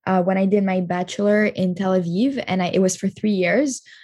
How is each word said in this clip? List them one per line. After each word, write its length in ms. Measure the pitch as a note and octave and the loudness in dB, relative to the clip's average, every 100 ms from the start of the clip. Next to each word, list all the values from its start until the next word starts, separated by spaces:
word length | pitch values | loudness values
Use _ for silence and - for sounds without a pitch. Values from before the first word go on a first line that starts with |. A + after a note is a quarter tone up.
| - | -2
uh, 140 | F#3 | 0
when 140 | F3 F#3+ | 2 0
I 100 | G3 | 2
did 180 | G#3 | 2
my 160 | F#3+ F#3 | 2 0
bachelor 640 | F3 F3+ F#3 - G#3 G#3 G#3 | -2 -4 -4 -2 2 2 2
in 280 | - F#3 F3+ | 0 -2 0
Tel 160 | F#3+ F#3 | 0 0
Aviv, 440 | E3+ F3+ C4+ C4 - | 0 0 0 -2 -4
and 120 | F#3 | -2
I, 40 | F3 | 0
it 140 | - | 2
was 160 | F#3 - | 0 0
for 120 | G3 | -6
three 220 | - G#3+ | -2 -2
years. 480 | G3 F3 G#3 C#4+ A#3+ - - | 0 2 2 0 -4 -12 -20